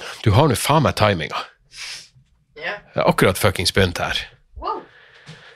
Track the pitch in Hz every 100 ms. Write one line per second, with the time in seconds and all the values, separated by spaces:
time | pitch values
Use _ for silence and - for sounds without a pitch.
0 | - - 110 101 156 101 - 156 107 -
1 | 107 90 76 - - _ _ - - -
2 | - _ _ _ _ - 175 208 - -
3 | - - 110 92 104 - 90 - 92 87
4 | 78 - - - _ - 381 - - -
5 | - - - - -